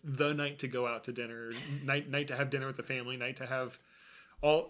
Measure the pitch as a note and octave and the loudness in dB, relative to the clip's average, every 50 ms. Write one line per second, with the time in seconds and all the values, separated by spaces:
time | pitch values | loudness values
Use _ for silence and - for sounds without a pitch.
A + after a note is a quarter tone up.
0 | - D3+ C#3 C3 D3 D3 D3+ D3 D3 C#3+ C#3+ C#3 - B2+ B2 B2+ B2 A#2+ A#2 A2+ | -6 -4 2 4 4 4 4 2 0 -2 -2 -4 -4 -2 0 0 0 0 0 -2
1 | - - B2 B2 A#2+ A2+ A#2 A#2 A#2 A#2 A2+ A#2+ - D3 C#3+ C#3+ C#3 C3+ C#3 C#3+ | -4 -6 -6 -4 -6 -6 -6 -8 -8 -8 -8 -8 -6 -6 -6 -4 0 0 0 0
2 | C#3+ C#3 C3+ C#3+ D3 C#3 C3+ B2 C#3 C3+ C#3 C3+ C3 C3+ C3 C3 A#2+ - C3+ B2+ | 0 0 0 -2 0 0 0 0 0 0 0 0 -2 -2 -4 -6 -4 -4 -4 -4
3 | B2 B2 B2+ B2+ A#2+ B2+ C3+ - C3 A#2+ C3 C3 B2+ B2 - - - - - - | -4 -4 -6 -4 -4 -4 -4 -6 -4 -2 -2 -2 -2 -2 -6 -10 -18 -20 -20 -20
4 | - - - - - - - - C#3 D3 D3+ D#3+ E3 - | -20 -20 -20 -20 -20 -20 -8 2 6 8 8 8 6 4